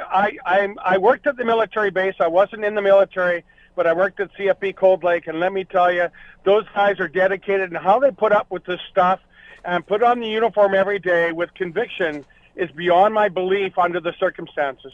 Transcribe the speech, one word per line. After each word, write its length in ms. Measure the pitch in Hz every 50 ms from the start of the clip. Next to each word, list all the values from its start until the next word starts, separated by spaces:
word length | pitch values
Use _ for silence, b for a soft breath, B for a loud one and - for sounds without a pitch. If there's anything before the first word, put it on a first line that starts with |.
| - -
I, 300 | 180 190 202 208 - - -
I'm, 320 | 175 180 196 202 196 208 - -
I 140 | 185 185 196
worked 260 | 180 226 269 - -
at 100 | 285 269
the 100 | 247 240
military 440 | 226 226 226 220 196 - 220 214 196
base. 240 | 170 185 185 190 185 -
I 80 | 185 165
wasn't 360 | 165 180 202 190 226 214 214
in 120 | 208 214
the 60 | 208
military, 640 | 202 196 196 196 196 180 - 185 180 180 175 170 - b b b b b b
but 120 | 175 170 170
I 60 | 165
worked 260 | 170 190 196 - -
at 100 | 196 170 - -
C 120 | 196 190
F 100 | 180 -
B 120 | 196 196
Cold 320 | 185 - 190 190 185 175 165
Lake, 220 | 175 175 170 160
and 140 | 165 156 160
let 120 | 175 190
me 120 | 196 190 190
tell 280 | - - 185 180 180
you, 180 | 180 175 175 165 - B B B B B B
those 220 | 185 202 214 202 - -
guys 240 | 202 202 202 196 -
are 80 | 185 165
dedicated, 640 | 139 185 185 190 196 185 - 202 196 196 190 180
and 60 | 170 160
how 200 | 156 185 202 247
they 140 | 269 269
put 200 | 196 - 214 214
up 200 | 208 208 - -
with 140 | 190 180 -
this 160 | - 180 170 - -
stuff 280 | - 190 180 180 190 185 _ _ B B B B B B B
and 220 | 175 180 175 160 -
put 160 | 196 214 240
on 160 | 240 240 247
the 80 | 233 220
uniform 480 | 214 220 226 220 - 214 202 196 190
every 240 | 190 190 190 208 202
day 320 | 170 180 175 170 170 170
with 200 | 165 165 175 165 -
conviction 680 | - 190 180 156 185 240 185 - - 185 160 147 147 135 - b b b b b
is 140 | b 185 156
beyond 460 | 135 147 175 175 170 175 196 214 220
my 120 | 214 208 208
belief 500 | 165 185 185 190 190 202 196 190 - 185
under 200 | 175 175 170 180
the 140 | 165 175 170 -
circumstances. 720 | 190 180 - - 170 - - - 143 139 131 - - -